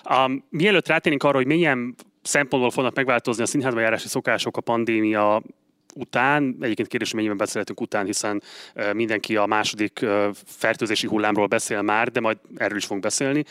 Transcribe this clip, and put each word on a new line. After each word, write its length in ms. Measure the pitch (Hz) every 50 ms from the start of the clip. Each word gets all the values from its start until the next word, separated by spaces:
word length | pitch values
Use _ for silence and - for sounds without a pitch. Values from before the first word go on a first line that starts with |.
| -
Ám, 420 | - 131 127 131 131 131 139 - _
mielőtt 380 | - 156 160 214 208 170 - -
rátérnénk 340 | 160 165 - 180 151 135 -
arra, 140 | 147 139
hogy 100 | 135 131
milyen 480 | 127 151 170 170 156 135 123 120 123 123 - - - _ _ _
szempontból 480 | - - 147 143 127 - 135 123 120
fognak 240 | - - 135 123 -
megváltozni 480 | 143 135 127 127 117 - 131 117 104 117
a 40 |
színházba 340 | 104 - 147 127 131 123 117
járási 280 | 113 113 113 107 - 107
szokások 480 | - 135 127 - 117 101 - 120 -
a 40 | -
pandémia 840 | - - 117 117 117 110 113 110 110 107 110 107 104 104 104 113 - - - _ _ _ _ _ _ _ -
után, 600 | - 123 - - 123 127 135 143 147 147 131 123 82
egyébként 280 | 143 120 107 - 113 -
kérdés, 200 | - 120 110 -
hogy 80 | -
mennyiben 200 | 110 107 107 104
beszélhetünk 440 | 98 107 101 - 110 101 - 104 -
után, 260 | 117 - - 107 98
hiszen, 360 | 95 104 - - 110 104 101 - - - - - - -
ö, 180 | - 110 104 101
mindenki 440 | 110 117 110 110 104 - - 113
a 100 | 107 101
második, 540 | 101 110 107 104 - - 107 107 98 - -
ö, 300 | 131 113 101 104 101 101 101 - -
fertőzési 600 | - - - - 110 113 - 123 104 107 - -
hullámról 400 | 107 101 107 104 107 104 107 104
beszél 360 | 95 110 113 - - 117 104 101
már, 280 | 104 107 110 117 120
de 100 | 113 123
majd 160 | 113 113 110 104 _ - -
erről 200 | - 117 101 104
is 80 | 101 -
fogunk 180 | - 107 98 95
beszélni. 420 | 107 - - 139 135 139 151 151 -